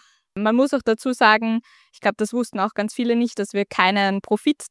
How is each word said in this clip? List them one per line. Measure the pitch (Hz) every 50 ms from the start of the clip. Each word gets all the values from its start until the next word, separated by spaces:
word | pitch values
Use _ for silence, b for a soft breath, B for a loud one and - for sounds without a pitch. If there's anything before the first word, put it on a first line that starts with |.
| - _ _ _ _ _ _ 190
Man | 208 214 226
muss | 247 269 285 -
auch | 254 -
dazu | 233 220 - - 262 247
sagen, | - 247 214 214 220 226 226 226 233 b b b b b b
ich | _ -
glaub, | - 208 202
das | - 214 -
wussten | - 247 240 - - 208
auch | 190 214 -
ganz | - 202 214 -
viele | - 240 240 233
nicht, | 233 240 233 - -
dass | 202 - -
wir | 202 202
keinen | - - - 185 185 202 202 196 196 196 196
Profit | - - 214 - - 294 294 - - -